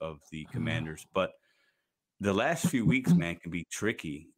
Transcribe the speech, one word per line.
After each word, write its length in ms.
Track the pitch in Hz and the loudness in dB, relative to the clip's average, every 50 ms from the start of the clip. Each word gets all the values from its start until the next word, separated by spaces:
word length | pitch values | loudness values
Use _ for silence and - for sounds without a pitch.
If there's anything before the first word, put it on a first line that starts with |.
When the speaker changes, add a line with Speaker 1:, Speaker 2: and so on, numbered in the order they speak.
Speaker 1:
of 200 | 80 80 78 71 - - | -8 -8 -8 -10 -14 -12
the 160 | 78 78 76 | -12 -12 -10
Speaker 2:
<sighs> 60 | - | -8
Speaker 1:
Commanders. 540 | - - 80 80 80 82 80 78 78 78 - - - | -6 -4 -4 -2 -2 -2 -4 -6 -8 -10 -10 -4 0
But 200 | 92 92 - - _ _ _ _ _ _ _ _ _ _ _ _ _ _ _ _ - | 0 0 0 -2 _ _ _ _ _ _ _ _ _ _ _ _ _ _ _ _ -4
the 140 | 98 101 95 | 0 2 2
last 320 | 101 120 147 170 160 - | 2 2 2 2 0 0
few 180 | 175 - 123 113 | 0 2 2 4
weeks, 320 | - 123 131 127 - 175 | 4 4 4 4 6 6
Speaker 2:
<clears throat> 0 | |
Speaker 1:
man, 200 | 175 85 85 85 | 6 4 2 -2
can 140 | - - 85 | -6 -8 -6
be 140 | 80 87 80 - | -6 -6 -6 -6
tricky, 600 | - - 101 107 117 - - 82 71 76 78 - _ | -6 -2 -2 -2 -2 -2 -6 -8 -10 -10 -12 -16 _